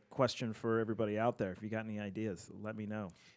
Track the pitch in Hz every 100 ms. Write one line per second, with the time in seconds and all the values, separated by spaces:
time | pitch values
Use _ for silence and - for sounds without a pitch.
0 | - - 123 - 117 104 120 113 110 110
1 | 107 107 120 117 98 92 107 110 110 104
2 | 104 98 110 87 - 98 107 110 104 107
3 | 95 - -